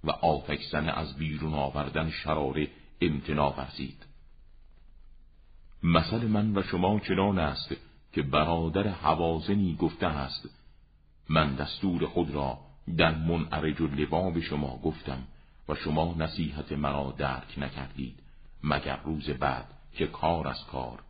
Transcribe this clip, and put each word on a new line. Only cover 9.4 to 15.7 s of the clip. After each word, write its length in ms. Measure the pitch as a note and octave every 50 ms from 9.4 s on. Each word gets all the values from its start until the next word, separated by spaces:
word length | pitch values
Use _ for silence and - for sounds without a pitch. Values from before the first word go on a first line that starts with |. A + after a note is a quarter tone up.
| D#2+ - G2+ G#2 G2+ F2+ E2 D#2+
گفته 260 | E2+ D#2+ E2 - -
است: 420 | E2+ D#2 C#2+ C#2 C2+ - - - - - - - - - - - - _ - _ - - - - -
"من 240 | D#2 D#2+ D#2 D2 C#2
دستور 520 | C2 D2 D2 - - - F#2+ F2+ E2+ D#2+
خود 240 | D2+ - F2 F2 C#2+
را 280 | C#2 D2 C#2 C2+ A#1+ - - - - - - - E2+
در 180 | D#2+ E2 E2 D#2+
منعرج 680 | D#2 D#2 E2 E2+ E2+ D#2 D#2 - D#2 D2+ D#2 D2 - E2
اللوا 480 | D#2 C#2 C#2 D2+ C#2+ C#2+ E2 F#2 F#2+
به 100 | E2+ E2+
شما 400 | E2 - D2+ D2 D2 C2+ B1+ - -
گفتم 380 | E2 D#2 - - - C2+ C2 C2 - - - - - - - -
و 60 | -